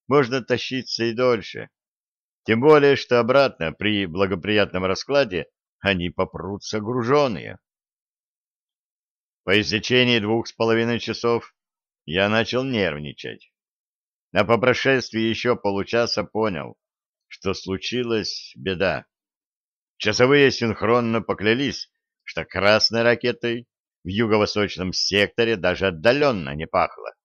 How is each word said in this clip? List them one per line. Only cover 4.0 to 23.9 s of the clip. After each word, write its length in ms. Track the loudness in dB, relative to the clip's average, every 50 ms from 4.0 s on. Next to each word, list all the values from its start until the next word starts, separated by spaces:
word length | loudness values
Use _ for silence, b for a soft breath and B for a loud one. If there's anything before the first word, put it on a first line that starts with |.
| -4
благоприятном 800 | -4 -2 -2 -2 -2 -2 -4 -2 0 0 2 0 0 -2 -2 -2
раскладе 640 | -2 -2 -4 -4 -2 0 0 0 0 -2 -6 -6 -8 _ _ _ _ _ _
они 300 | -2 -2 0 0 -2 -4
попрутся 680 | -4 -4 -4 -4 -6 -8 -10 -8 -10 -10 -10 -8 -8 -6
груженые. 800 | -6 -4 -4 -4 -2 0 2 2 2 0 -2 -6 -10 -12 -14 -18 _ _ _ _ _ _ _ _ _ _ _ _ _ _ _ _ _ _ _ _ _ _ _ _ _ _ _ _ _ _ _ _ _ _ _ _ _
По 160 | 0 2 2
истечении 600 | 2 0 -2 -4 -2 2 2 4 4 4 2 0
двух 280 | 0 0 0 -2 -2 -4
с 60 | -4
половиной 460 | -2 0 2 2 2 2 0 -2 -2
часов 560 | -4 -6 -6 -4 -2 -2 -2 -2 -4 -8 _ _ _ _ _ _ _ _ _ _ _
я 240 | -6 -2 0 0 2
начал 340 | 2 0 0 0 -2 -4 -2
нервничать. 880 | -2 -2 0 0 -2 -2 -4 -8 -12 -12 -12 -14 -14 -14 -14 _ _ _ _ _ _ _ _ _ _ _ _ _ _ _ _ _ _
А 140 | -2 0 2
по 120 | 2 2 4
прошествии 640 | 4 2 2 2 2 2 2 0 0 -4 -4 -2
еще 340 | -2 0 -2 0 0 -2 -2
получаса 680 | 0 -2 -4 -2 -4 -4 -2 0 0 0 0 -2 -4 -6
понял, 540 | -4 -4 -2 -2 -2 -2 -6 -8 -12 -14 _ _ _ _ _ _ _ _ _ _ _
что 260 | -18 -10 -6 -6 -6
случилась 1000 | -6 -6 -6 -6 -6 -6 -6 -4 -4 -2 -2 -2 -2 -2 -4 -8 -10 -12 -18 -18
беда. 520 | -10 -6 -6 -2 0 0 0 -2 -2 -6 _ _ _ _ _ _ _ _ _ _ _ _ _ _ _ _ _ _ -6
Часовые 540 | -4 -2 2 4 4 4 6 6 6 4
синхронно 720 | 4 2 -2 -2 -2 0 0 2 2 2 2 0 -2 -2
поклялись, 680 | -2 -4 -4 -2 0 0 0 2 0 -4 -6 -8 -12 -18 _ _ _ _ _ _ _
что 220 | -14 -10 -10 -10
красной 560 | -8 -4 0 4 4 4 4 2 2 0 2
ракетой 680 | 2 2 2 2 0 -2 -4 -2 -4 -4 -4 -6 -8 _ _ _ _ _